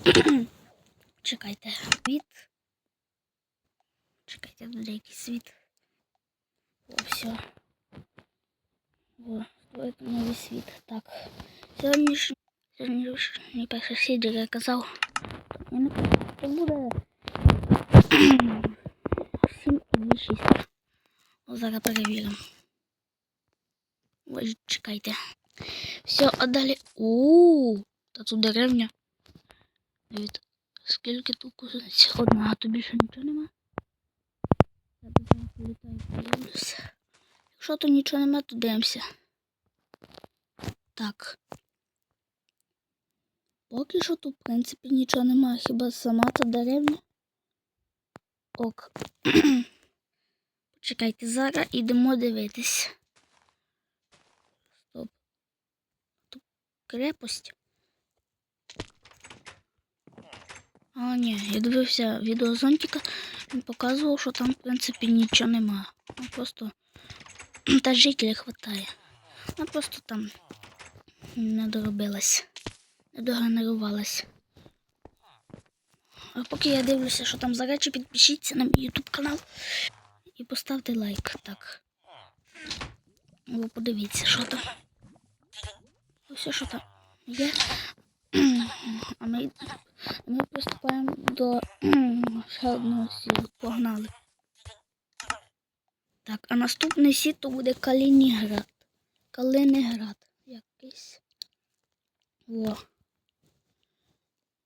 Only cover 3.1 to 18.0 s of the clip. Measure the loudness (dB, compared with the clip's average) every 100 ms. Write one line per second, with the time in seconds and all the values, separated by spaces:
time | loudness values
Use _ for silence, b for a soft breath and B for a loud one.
3.1 | _ _ _ _ _ _ _ _ _ _
4.1 | _ _ -20 -20 _ -18 -14 -12 -12 _
5.1 | -18 -10 -10 -10 _ _ _ _ _ _
6.1 | _ _ _ _ _ _ _ _ -10 -6
7.1 | -6 -6 -8 -12 _ _ _ _ -20 -20
8.1 | -20 _ _ _ _ _ _ _ _ _
9.1 | _ -14 -12 -12 _ _ -12 -12 -12 -8
10.1 | -4 -4 -6 -10 -12 -14 -20 _ -14 -14
11.1 | -18 -18 -18 B B B -6 2 4 2
12.1 | 0 -4 -8 _ _ _ _ -6 -6 -6
13.1 | -6 -8 -8 -12 -10 -8 -8 -6 -6 0
14.1 | 0 0 -2 -4 -6 -4 -4 -4 -8 -8
15.1 | -8 -10 -14 -14 -16 -8 -2 0 0 2
16.1 | 2 0 -8 -6 -2 0 -2 -2 -6 -8
17.1 | _ -12 4 4 4 2 2 10 10